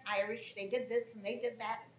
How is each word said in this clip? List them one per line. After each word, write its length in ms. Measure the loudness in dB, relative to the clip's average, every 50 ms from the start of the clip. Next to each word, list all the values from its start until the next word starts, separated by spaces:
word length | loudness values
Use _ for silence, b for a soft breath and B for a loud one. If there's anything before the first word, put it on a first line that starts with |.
| -2
Irish, 460 | 0 2 2 2 2 0 -2 -6 -8 -6
they 140 | -6 -2 0
did 200 | 2 2 2 4
this 260 | 4 2 2 2 -2
and 100 | -6 -4
they 160 | -4 -2 0
did 180 | 0 -2 -2 -2
that. 220 | -2 -2 -2 -2 -6 -10 -18